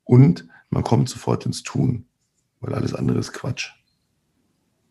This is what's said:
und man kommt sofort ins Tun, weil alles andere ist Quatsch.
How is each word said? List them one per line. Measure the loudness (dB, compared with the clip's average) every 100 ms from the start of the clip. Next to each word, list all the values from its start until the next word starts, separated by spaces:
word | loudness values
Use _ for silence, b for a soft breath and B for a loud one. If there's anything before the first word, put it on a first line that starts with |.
und | 4 8 8 4 b b _
man | -4
kommt | 0 0 0
sofort | -4 -4 -4 -4
ins | -8
Tun, | -6 -2 -2 -4 -10 _ _ _ _ _
weil | -8
alles | -6 -6
andere | -4 -4 -2
ist | -4
Quatsch. | -8 -10 -10 -12 -18 _ _ _ _ _ _ _ _ _ _ _